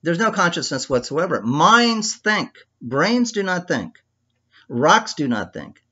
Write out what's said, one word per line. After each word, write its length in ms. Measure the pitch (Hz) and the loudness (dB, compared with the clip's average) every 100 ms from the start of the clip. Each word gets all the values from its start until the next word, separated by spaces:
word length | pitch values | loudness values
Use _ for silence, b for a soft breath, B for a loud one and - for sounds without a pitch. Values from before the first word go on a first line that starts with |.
There's 140 | 156 170 | -2 -2
no 140 | 220 | -2
consciousness 580 | 208 175 175 131 139 - | 0 0 0 -6 -6 -2
whatsoever. 500 | 131 120 143 180 131 | -2 -2 -4 -2 -2
Minds 760 | 104 139 185 226 240 220 214 - | -2 2 6 6 4 0 -4 -6
think. 420 | 214 214 127 - _ _ | -4 -2 -4 -12 _ _
Brains 500 | 120 131 180 247 233 | -6 0 2 2 0
do 100 | 208 | -2
not 240 | 190 185 180 | -4 -4 -2
think. 360 | 139 85 _ _ _ _ _ _ b b | -4 -4 _ _ _ _ _ _ b b
Rocks 460 | 123 147 214 220 | 0 4 4 4
do 120 | - 143 | -6 -2
not 280 | 113 90 | -2 -4
think. 280 | - 73 - _ | -10 -16 -20 _